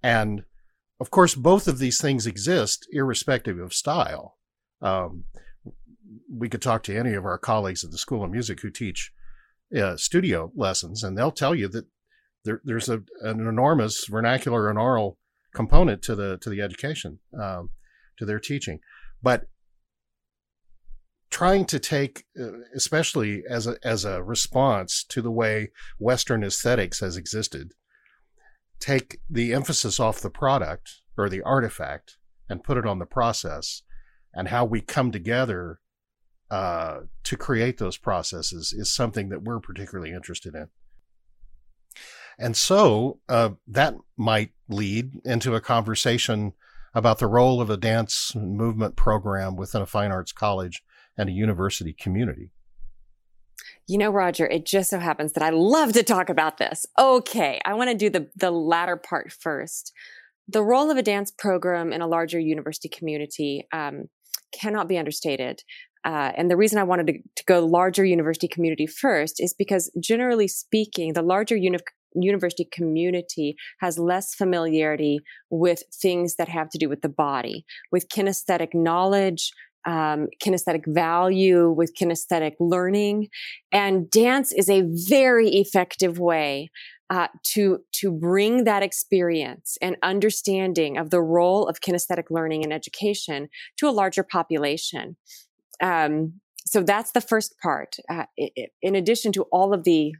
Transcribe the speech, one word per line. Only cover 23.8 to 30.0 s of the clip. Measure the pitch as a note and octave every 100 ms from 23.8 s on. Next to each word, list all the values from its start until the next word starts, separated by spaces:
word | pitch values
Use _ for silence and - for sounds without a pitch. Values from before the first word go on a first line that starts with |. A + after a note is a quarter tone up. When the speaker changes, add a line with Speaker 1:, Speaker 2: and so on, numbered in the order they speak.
Speaker 1:
as | B2+ A2+ G2+
a | F#2
response | F2+ A#2 - B2+ C3+ G#2 F2+ - -
to | -
the | A#2
way | A2+ A2 G#2+ G#2 _ - -
Western | G#2+ B2 - A#2
aesthetics | G2+ - A#2+ B2 F#2 -
has | G2 F2
existed, | D#2+ G#2+ A2 C#2+ C#2+ _ _ _ _ _ _ _ _ _ _ -
take | - C3+ - - -
the | A#2 A#2+
emphasis | B2 C3+ D#3 A2+
off | -